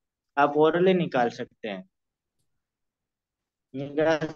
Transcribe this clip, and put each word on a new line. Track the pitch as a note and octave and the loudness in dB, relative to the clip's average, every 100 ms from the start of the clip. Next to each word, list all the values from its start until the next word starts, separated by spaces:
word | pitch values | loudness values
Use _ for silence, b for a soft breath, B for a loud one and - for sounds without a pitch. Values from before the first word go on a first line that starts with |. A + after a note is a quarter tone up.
| _ _ _ - | _ _ _ 0
आप | C#3+ D3 | 2 4
orally | D#3 E3+ F#3 F#3 | 2 4 2 2
निकाल | D3 C3 A#2 | 0 0 -2
सकते | - A#2 _ A2 | -4 -12 _ -12
हैं। | F#2+ F#2+ _ _ _ _ _ _ _ _ _ _ _ _ _ _ _ _ _ _ | -12 -14 _ _ _ _ _ _ _ _ _ _ _ _ _ _ _ _ _ _
निकाल | C3 C#3 C#3+ D#3 D#3 D#3 | -14 -8 -2 0 0 -4